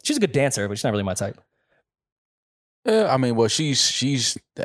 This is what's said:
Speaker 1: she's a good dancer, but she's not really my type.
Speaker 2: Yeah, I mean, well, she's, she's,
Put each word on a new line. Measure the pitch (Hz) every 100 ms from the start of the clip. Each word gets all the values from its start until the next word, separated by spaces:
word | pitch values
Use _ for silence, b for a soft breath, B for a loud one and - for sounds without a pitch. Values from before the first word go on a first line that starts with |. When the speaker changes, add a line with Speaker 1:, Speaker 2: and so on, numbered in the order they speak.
Speaker 1:
she's | - 294
a |
good | 190
dancer, | 139 139 - 101
but | 104
she's |
not | 127
really | 104
my | 98
type. | 92 101 - _ _ _ _ _ _ _ _ _ _ _ _ _ _ -
Speaker 2:
Yeah, | 220 196
I | 131
mean, | 127 113
well, | 110
she's, | - 151 131
she's, | - - 131 135 110 - _ -